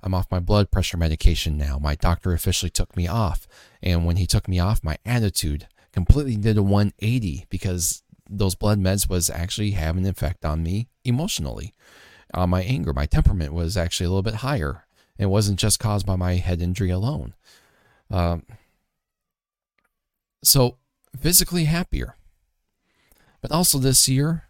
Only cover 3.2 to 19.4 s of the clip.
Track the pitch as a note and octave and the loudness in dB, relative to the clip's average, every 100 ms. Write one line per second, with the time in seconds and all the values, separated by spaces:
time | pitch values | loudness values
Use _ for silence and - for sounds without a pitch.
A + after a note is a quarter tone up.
3.2 | G#2+ D#2 - - - _ - E2+ E2+ F2 | 0 -2 -6 -20 -20 _ 0 2 2 2
4.2 | F2+ G#2+ - F#2 F2+ G#2+ - D#2 - B2 | 2 0 0 0 2 0 0 -6 -2 0
5.2 | G#2+ - E2+ D2 - _ _ - F2 C#3 | 0 -2 -4 -6 -8 _ _ -6 4 4
6.2 | C#3+ G#2+ G#2+ G#2+ G2 G2+ G#2 - G#2 B2+ | 4 0 2 2 2 2 2 -2 -2 -2
7.2 | G#2 C#2 - F2+ - F2+ E2+ - _ - | -2 -6 -8 -8 -4 -4 -4 -6 _ -20
8.2 | _ G2 G2 - G#2 G#2 F#2 G2+ - F2+ | _ -2 -2 0 2 2 2 2 0 0
9.2 | E2+ - F2 - G#2 G2 D#2+ F2 F#2 F2+ | -2 -4 -6 -4 -2 0 0 0 -2 -2
10.2 | D2 - D#2+ D2+ E2 G2 A#2+ _ - A#2+ | -4 -4 -4 -2 -2 -4 -6 _ -2 -2
11.2 | D#3+ - D2 G#1+ - _ - - - - | -2 -4 -6 -8 -12 _ -20 -20 -20 -20
12.2 | _ - F2+ F2+ F#2 B2+ - C2+ D2 - | _ -2 0 0 0 -2 -2 -2 2 4
13.2 | - G2+ D2 D#2+ E2 G2 E2+ - F2 F#2+ | 4 4 -2 -2 -2 -2 -2 -2 0 0
14.2 | G2 A2 B2+ C#3+ D2 - _ _ _ - | -2 -4 -4 -2 -2 -6 _ _ _ -4
15.2 | G2+ G2 G#2 G2 A2 - A2 G#2 F#2+ F#2 | 0 2 2 0 0 0 0 -2 0 0
16.2 | F2+ F2+ F#2 F2+ F2 F#2 F#2+ F2+ A2 D3+ | 0 0 0 -2 -2 -2 -2 0 -2 -4
17.2 | B1 - _ - _ _ _ _ _ F#2+ | -8 -14 _ -20 _ _ _ _ _ -2
18.2 | F2 E2+ - - _ _ _ _ _ _ | -2 -2 -8 -20 _ _ _ _ _ _
19.2 | _ _ | _ _